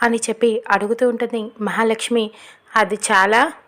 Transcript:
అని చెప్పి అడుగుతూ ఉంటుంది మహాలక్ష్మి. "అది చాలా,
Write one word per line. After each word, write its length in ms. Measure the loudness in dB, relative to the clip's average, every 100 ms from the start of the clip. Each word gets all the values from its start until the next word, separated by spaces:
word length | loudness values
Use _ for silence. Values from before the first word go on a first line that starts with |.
అని 160 | 0 0
చెప్పి 460 | -4 0 0 0 0
అడుగుతూ 400 | 0 0 0 0
ఉంటుంది 420 | 0 -4 -6 -8 -8
మహాలక్ష్మి. 720 | -4 0 0 -2 -2 -2 -2 -8 -20 -20 _ 0
"అది 200 | 0 -2
చాలా, 560 | 0 2 4 4 2 -2